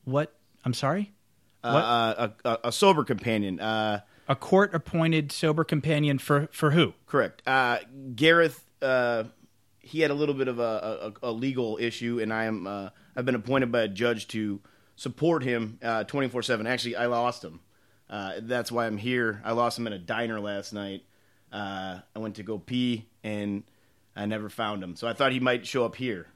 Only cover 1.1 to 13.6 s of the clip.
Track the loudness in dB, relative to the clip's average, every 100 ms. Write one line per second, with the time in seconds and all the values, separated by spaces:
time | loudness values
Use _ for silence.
1.1 | _ _ _ _ _ 2 2 4 4 4
2.1 | 2 -2 -2 -2 0 -2 6 6 6 2
3.1 | 0 0 0 0 -2 -2 0 0 -2 -6
4.1 | _ -4 -4 4 4 4 0 -4 0 2
5.1 | 2 0 0 0 2 2 0 2 2 2
6.1 | 0 2 2 2 0 4 6 4 0 _
7.1 | 0 0 -2 2 4 4 0 -4 -14 -12
8.1 | 4 6 8 6 2 -20 _ 2 2 2
9.1 | 0 -4 _ -20 _ _ _ -8 0 2
10.1 | 4 2 2 0 0 0 0 -4 -6 -8
11.1 | -6 -6 -2 -2 0 -2 0 -2 -2 -4
12.1 | -2 -2 -2 -2 -4 -6 -8 -10 -14 -14
13.1 | -4 -2 -2 0 0